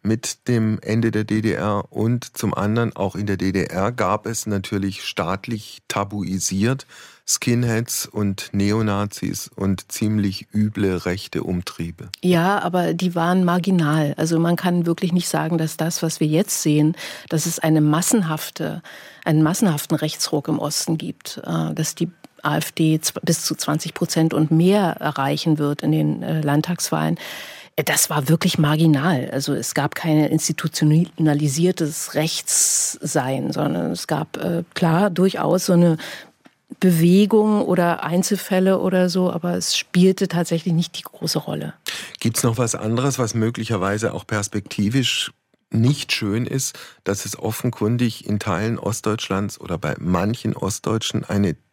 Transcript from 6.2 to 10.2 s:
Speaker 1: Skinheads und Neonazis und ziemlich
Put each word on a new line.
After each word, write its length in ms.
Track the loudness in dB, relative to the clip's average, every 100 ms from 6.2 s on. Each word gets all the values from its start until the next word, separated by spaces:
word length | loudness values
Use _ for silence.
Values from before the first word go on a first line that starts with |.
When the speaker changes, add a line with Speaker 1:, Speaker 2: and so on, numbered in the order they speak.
| -4 -2 -2 0 0 0 -6 -20 -20 -20 -6
Speaker 1:
Skinheads 800 | -4 0 2 2 0 -2 -6 -6
und 420 | -2 -2 -2 -4
Neonazis 1000 | 0 2 2 0 0 -2 -4 -6 -6 -8
und 380 | -4 0 0 -4
ziemlich 540 | -4 0 2